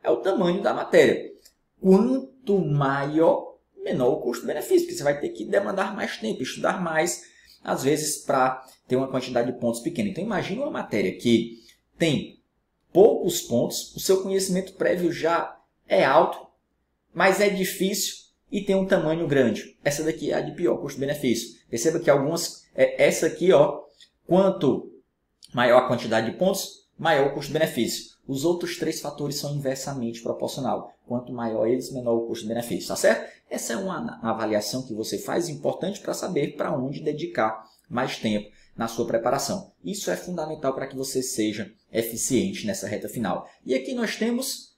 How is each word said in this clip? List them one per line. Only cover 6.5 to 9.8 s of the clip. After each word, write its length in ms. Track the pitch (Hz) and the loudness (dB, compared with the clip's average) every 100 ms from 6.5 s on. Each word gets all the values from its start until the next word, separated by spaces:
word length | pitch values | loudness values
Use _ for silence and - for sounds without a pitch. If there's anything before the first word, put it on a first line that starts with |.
| - 160 190 | -2 -2 -2
mais, 420 | 175 156 175 - - - _ - | -2 0 0 -2 -10 -20 _ -14
às 180 | - 180 | -4 0
vezes, 360 | 135 151 151 - | 2 0 0 -6
pra 460 | - 139 127 - - - _ | 0 2 2 0 -12 -20 _
ter 100 | 127 | 0
uma 120 | 131 | 0
quantidade 420 | 131 127 123 123 | -4 -2 -2 -2
de 80 | 123 | 0
pontos 220 | 120 117 | -2 -2